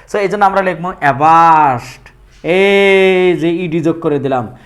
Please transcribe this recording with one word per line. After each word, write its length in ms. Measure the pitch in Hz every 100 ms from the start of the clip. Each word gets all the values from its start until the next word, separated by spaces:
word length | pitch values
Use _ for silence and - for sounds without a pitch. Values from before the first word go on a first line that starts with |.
| -
So, 60 | 208
এই 100 | 196
জন্য 160 | 208
আমরা 180 | 196 196
লিখবো 300 | 185 165 175 -
অ্যাবাস্ট, 1080 | 143 131 156 165 165 160 147 123 - - - _ - -
এই 960 | 151 180 196 196 196 190 190 185 185 160
যে 140 | 165
ইডি 300 | 170 175 165
যোগ 200 | 156 165
করে 180 | 160 147
দিলাম, 380 | 131 131 107 -